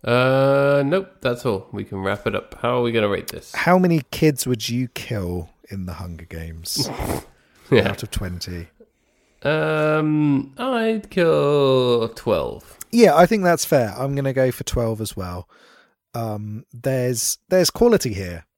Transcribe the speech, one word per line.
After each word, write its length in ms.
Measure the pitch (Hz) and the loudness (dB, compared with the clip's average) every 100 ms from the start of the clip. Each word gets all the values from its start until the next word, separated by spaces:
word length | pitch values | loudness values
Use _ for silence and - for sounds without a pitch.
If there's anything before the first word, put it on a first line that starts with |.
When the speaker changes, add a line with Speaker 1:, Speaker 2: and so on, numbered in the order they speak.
Speaker 1:
Uh, 760 | - 120 127 135 135 139 139 143 139 | 0 2 2 4 4 4 4 2 2
nope, 240 | 185 190 _ | -2 -4 _
that's 240 | 127 123 | -4 -2
all. 220 | 127 95 - | -2 -4 -6
We 120 | 101 | -12
can 140 | 101 101 | -8 -4
wrap 280 | 95 101 - | -4 -2 -4
it 80 | |
up. 200 | 101 - - | -4 -8 -6
How 180 | 117 123 | -2 0
are 40 | |
we 100 | 120 | 0
gonna 160 | 117 104 | 0 0
rate 200 | 95 - | -2 -6
this? 240 | - - | -14 -12
Speaker 2:
How 240 | - - 185 | -4 2 4
many 240 | 180 165 - | 4 2 -2
kids 340 | - 156 135 127 | 0 2 2 -2
would 220 | 123 113 | -2 -2
you 200 | 120 127 | -4 -6
kill 600 | - - 107 90 87 78 _ _ | -8 -8 -6 -4 -6 -8 _ _
in 160 | 98 90 | -10 -10
the 80 | |
Hunger 300 | 85 90 82 82 | -10 -12 -14 -14
Games 640 | 82 80 82 82 - - - - - - | -12 -12 -12 -10 -6 -6 -6 -6 -6 -8
Speaker 1:
<laughs> 400 | _ _ _ - | _ _ _ 2
Yeah. 180 | 127 98 | 2 2
Speaker 2:
out 140 | 98 | -4
of 60 | 113 | -8
twenty? 560 | - 95 90 - 87 87 _ - _ _ _ _ _ | -6 -6 -8 -10 -10 -12 _ -20 _ _ _ _ _
Speaker 1:
Um, 1120 | 139 156 156 156 151 156 156 151 151 139 139 - | -2 -2 0 0 0 2 2 2 2 0 -2 -6
I'd 520 | 254 247 226 220 - | -4 -2 0 -2 -4
kill 1000 | - 170 151 143 147 139 131 123 120 113 | 0 2 4 4 4 4 4 4 2 0
twelve. 680 | - - 92 64 - - - - | -4 -2 0 -2 -8 -16 -20 -2
Speaker 2:
Yeah, 240 | 233 208 147 | 6 6 8
I 100 | 175 | 6
think 160 | 220 | 6
that's 220 | 180 170 | 2 2
fair. 280 | - 147 110 120 | 2 2 2 -2
I'm 180 | 135 | -4
gonna 180 | 139 135 | -2 -2
go 180 | 131 131 | 0 0
for 120 | - | 0
twelve 360 | - 131 117 110 | -4 -2 -2 -4
as 160 | 107 - | -6 -8
well. 320 | 90 90 - _ - _ _ _ _ | -10 -10 -14 _ -20 _ _ _ _
Um, 500 | 120 113 104 107 107 - | -8 -6 -6 -8 -12 -14
there's, 640 | 120 135 135 123 120 - - _ | -6 -2 0 0 -2 -4 -6 _
there's 180 | 185 170 | 2 2
quality 460 | - 240 214 127 | 4 4 4 0
here. 320 | 95 92 85 - | -6 -8 -12 -16